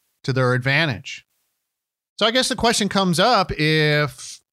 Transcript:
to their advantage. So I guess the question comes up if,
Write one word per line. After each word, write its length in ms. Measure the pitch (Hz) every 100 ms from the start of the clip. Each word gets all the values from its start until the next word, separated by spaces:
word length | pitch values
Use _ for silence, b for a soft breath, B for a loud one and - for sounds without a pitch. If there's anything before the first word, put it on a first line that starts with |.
| _ _
to 100 | -
their 220 | 131 127
advantage. 720 | 127 131 139 160 95 - - - _ _ _ _ _ _ _ _ -
So 60 | 220
I 40 |
guess 180 | 254 247
the 60 |
question 340 | 233 226 - 202
comes 300 | 202 185 160
up 320 | 220 220 180
if, 840 | 202 156 156 151 147 147 - - - _